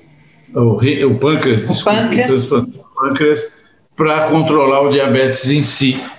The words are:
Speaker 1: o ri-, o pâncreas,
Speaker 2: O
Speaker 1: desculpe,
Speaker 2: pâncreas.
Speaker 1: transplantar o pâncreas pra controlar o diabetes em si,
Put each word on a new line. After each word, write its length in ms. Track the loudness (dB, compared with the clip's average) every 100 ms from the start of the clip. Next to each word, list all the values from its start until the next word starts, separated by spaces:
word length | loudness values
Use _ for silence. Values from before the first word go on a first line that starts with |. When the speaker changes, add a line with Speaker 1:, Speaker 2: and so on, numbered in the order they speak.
| _ _ _ _ -10 -2
Speaker 1:
o 200 | 0 2
ri-, 280 | 0 2 0
o 140 | 0
pâncreas, 440 | 0 0 0 0
Speaker 2:
O 40 | 0
Speaker 1:
desculpe, 320 | -2 0 0
Speaker 2:
pâncreas. 280 | 0 0 0
Speaker 1:
transplantar 540 | 0 0 -2 -2 -8
o 200 | -14 -6
pâncreas 580 | -4 0 0 0 -4 -14 _ _ _ -4
pra 340 | -2 0 0
controlar 520 | 0 2 2 2 2
o 100 | 2
diabetes 580 | 2 2 2 0 0 0
em 100 | 0
si, 400 | 0 0 -2 -2 -8